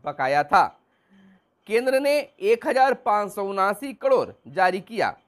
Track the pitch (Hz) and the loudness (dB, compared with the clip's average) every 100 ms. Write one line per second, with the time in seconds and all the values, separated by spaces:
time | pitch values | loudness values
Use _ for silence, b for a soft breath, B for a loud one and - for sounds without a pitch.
0 | 147 139 131 147 147 196 - _ _ b | -10 -6 -2 0 4 2 2 _ _ b
1 | b b b b _ _ - 220 262 262 | b b b b _ _ -4 -2 0 0
2 | 285 294 - _ 196 233 - 262 269 247 | 0 -2 -4 _ 0 0 0 2 2 2
3 | 240 208 202 208 196 196 196 202 277 233 | -2 -2 -2 -6 -6 -2 -2 -2 -10 -6
4 | 269 247 120 - - 143 185 185 - 220 | 2 2 0 -10 -10 0 0 0 -8 -4
5 | 107 - | -4 -4